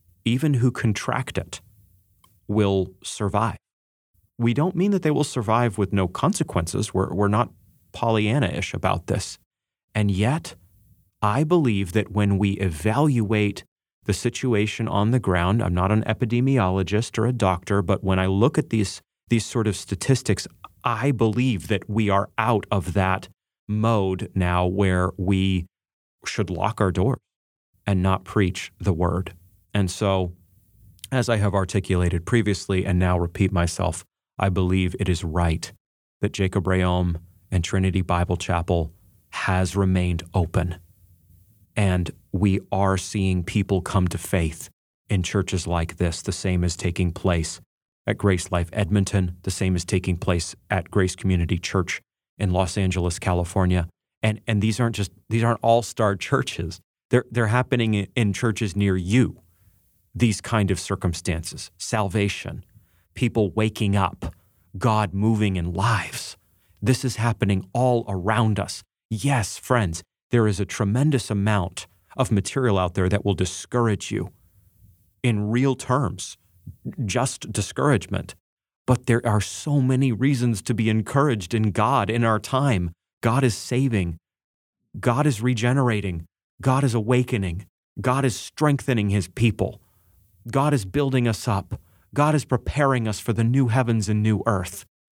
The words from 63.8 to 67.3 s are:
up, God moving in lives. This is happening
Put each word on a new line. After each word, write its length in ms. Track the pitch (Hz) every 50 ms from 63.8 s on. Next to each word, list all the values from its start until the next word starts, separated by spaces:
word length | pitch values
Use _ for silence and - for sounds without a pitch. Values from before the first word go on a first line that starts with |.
| 110 101 98
up, 400 | 104 95 87 - - - - - - _ _ _ _ _ _ -
God 380 | 95 - 120 110 107 107 95 80
moving 420 | 98 104 110 113 104 107 101 95
in 160 | 92 82 85 87
lives. 640 | 90 95 107 117 101 - - - - - - - - _ _ _ _ _ _ _ _ -
This 220 | 110 131 - -
is 120 | 127 -
happening 520 | - 110 117